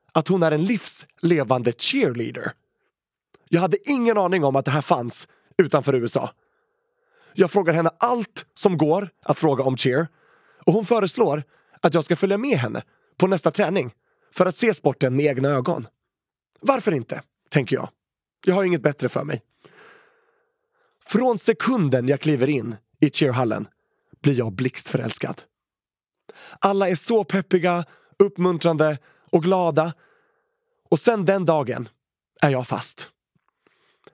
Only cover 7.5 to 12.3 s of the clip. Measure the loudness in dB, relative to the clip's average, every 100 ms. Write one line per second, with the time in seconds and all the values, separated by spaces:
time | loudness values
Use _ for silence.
7.5 | 2 2 2 2 0 0 0 -4 -12 -14
8.5 | 0 2 2 2 2 -2 _ -4 0 2
9.5 | 2 0 0 0 0 -4 _ _ _ _
10.5 | _ 2 2 4 2 2 2 0 0 -6
11.5 | _ _ _ 2 2 0 0 0